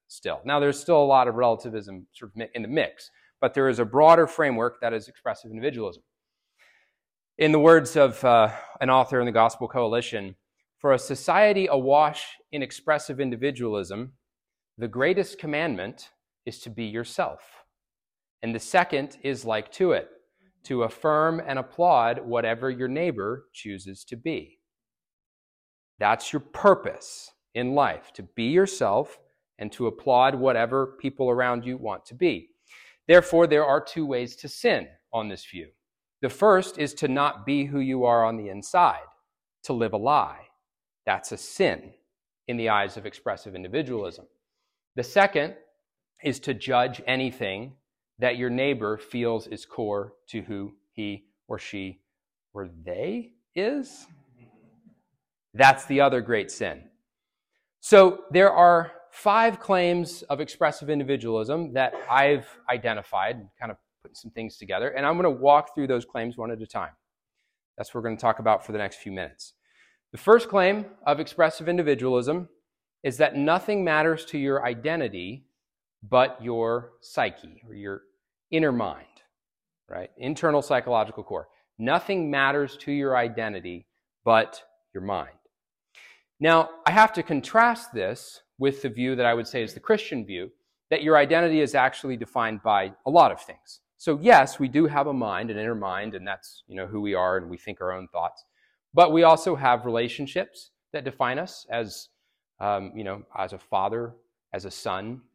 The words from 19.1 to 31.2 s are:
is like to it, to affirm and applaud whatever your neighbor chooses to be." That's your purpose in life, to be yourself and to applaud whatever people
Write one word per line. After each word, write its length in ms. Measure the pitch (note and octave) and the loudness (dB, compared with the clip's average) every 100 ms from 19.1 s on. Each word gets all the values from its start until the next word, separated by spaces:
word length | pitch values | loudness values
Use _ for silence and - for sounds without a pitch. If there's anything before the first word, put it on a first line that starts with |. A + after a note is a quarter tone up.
| - | -8
is 220 | C#3 A#2+ | -8 -6
like 260 | A2+ G#2+ G#2+ | -4 -6 -6
to 200 | - F3+ | -2 0
it, 180 | G2+ - - _ _ _ _ | 0 -2 -20 _ _ _ _
to 200 | - B2 | -8 -2
affirm 540 | A2+ - D#3 D3+ D#3+ E3 | -2 -2 0 2 0 -2
and 200 | C#3 C3+ | -6 -8
applaud 640 | B2+ - F3 C#3 A#2 B2+ | -8 0 4 4 4 -2
whatever 500 | B2 A#2 A#2 A#2 C3 | -2 -2 0 -2 -4
your 180 | B2+ B2+ | -4 -6
neighbor 640 | C#3+ F3 A2 G2+ B2+ _ | -2 -4 -4 -6 -8 _
chooses 520 | - G#2+ F#2+ F#2+ G2 - | -18 -14 -12 -14 -18 -18
to 100 | A#2 | -10
be." 420 | E3 A#2 - _ _ _ _ _ _ _ _ _ _ _ _ _ _ - | -8 -8 -10 _ _ _ _ _ _ _ _ _ _ _ _ _ _ -2
That's 340 | G#2 A#2 - | 0 0 -2
your 80 | D3 | -8
purpose 920 | - - G#3 F#3 B2 - - - - _ _ | -10 2 4 4 0 -12 -16 -20 -20 _ _
in 200 | A#2 B2+ | -6 -2
life, 360 | C#3+ C3 D#2 - | 0 0 -2 -14
to 80 | - | -20
be 220 | F#2+ - | -16 -6
yourself 760 | A#2 E3+ G3 - A2 G#2+ - - _ _ _ - | 0 2 0 0 0 0 -2 -12 _ _ _ -16
and 120 | G#2+ | -14
to 160 | - A#2 | -6 -6
applaud 480 | A2+ C#3 B2 C3 C3+ | -4 0 4 4 2
whatever 600 | C3 A#2 A#2 C3+ C3 - | 0 2 0 -2 -4 -6
people 280 | C3+ C#3 | -10 -4